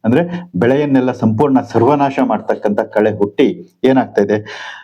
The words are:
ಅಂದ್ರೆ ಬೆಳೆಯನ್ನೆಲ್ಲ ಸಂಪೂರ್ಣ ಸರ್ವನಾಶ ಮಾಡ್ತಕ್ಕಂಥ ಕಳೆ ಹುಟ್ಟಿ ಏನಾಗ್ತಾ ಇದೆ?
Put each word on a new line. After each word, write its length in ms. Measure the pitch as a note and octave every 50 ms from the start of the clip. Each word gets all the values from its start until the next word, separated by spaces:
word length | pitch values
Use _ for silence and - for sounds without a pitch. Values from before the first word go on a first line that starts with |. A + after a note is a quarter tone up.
| -
ಅಂದ್ರೆ 480 | A2+ B2 D#3 E3+ F3 - - - - -
ಬೆಳೆಯನ್ನೆಲ್ಲ 560 | F2+ A#2+ A#2+ C3 C#3+ D3 C#3+ C3+ C3 B2+ B2+
ಸಂಪೂರ್ಣ 500 | B2 - - A2+ A2 A2 D3 C4+ C4+ B3+
ಸರ್ವನಾಶ 580 | - - - A2+ A#2 C3 D3 C#3+ C#3 C#3 C3+ C#3+ C3
ಮಾಡ್ತಕ್ಕಂಥ 560 | B2 A2 G2+ - - A2 - - G#2+ G#2 G#2+
ಕಳೆ 320 | A2 G#2+ - G#2+ G#2 G#2+ G#2+
ಹುಟ್ಟಿ 640 | G#2+ G2+ G2+ - - D#3+ G3 F3 - - - _ _ -
ಏನಾಗ್ತಾ 380 | C3 C4 C4 A#2 - - -
ಇದೆ? 160 | - - G#2 G#2+ G#2+ - - - - - - -